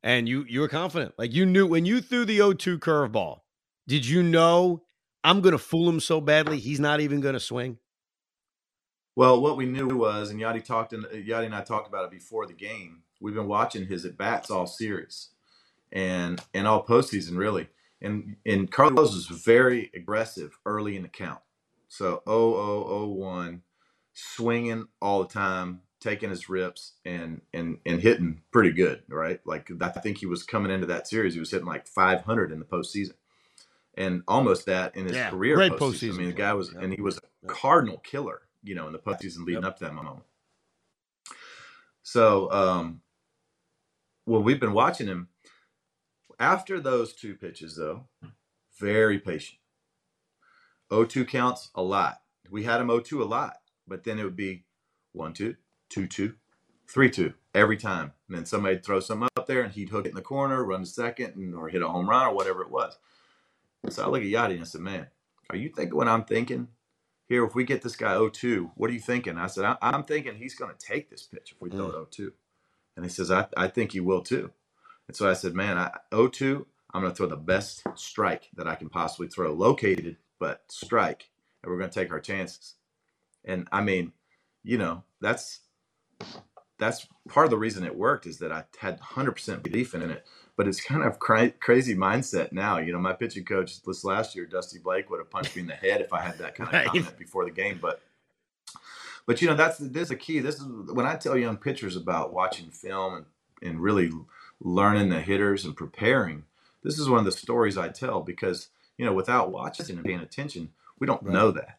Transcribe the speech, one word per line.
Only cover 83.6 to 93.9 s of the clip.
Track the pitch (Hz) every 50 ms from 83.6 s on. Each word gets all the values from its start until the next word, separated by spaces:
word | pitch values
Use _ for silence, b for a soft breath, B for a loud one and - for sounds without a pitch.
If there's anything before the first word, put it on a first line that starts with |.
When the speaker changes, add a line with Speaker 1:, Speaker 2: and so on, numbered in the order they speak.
| 85 -
Speaker 2:
I | - 101 104
mean, | 101 95 92 87 82 - _ _ _ _ _ _ _ _ _ _
you | - 120 117
know, | 98 82 82 87 - _ _ _
that's, | - 104 120 - - - - - _ _ _ _ _ _ _ _ _ _ _ _ - - - - - _ _ - _ _ _ _
that's | 110 110 117 - - _ _ _ _ -
part | - 143 156
of | 156
the | 117 104
reason | 110 113 107 95 90
it | 82 -
worked, | 87 98 123 143 - -
is | 87 78 -
that | 87 80
I | 80 80 78 _ - -
had | - 98 90 -
hundred | - - - 127 135 139 -
percent | - - - 98 - -
belief | - - 110 - - -
in | 85 82 85
it. | 78 73 - b b b b b b
But | - 101
it's | 101 95 -
kind | - - 135 156 -
of | - - -
cra-, | - - 110 110 120 123
crazy | - _ - - 120 127 131 127 104
mindset | 92 95 95 104 120 123 - - 90 78 -
now. | - 90 98 107 98 82
You | 80 82 87
know, | 87
my | 90 92 110
pitching | - 120 117 - 101 90
coach | - 101 95 92 87 - - _
this | -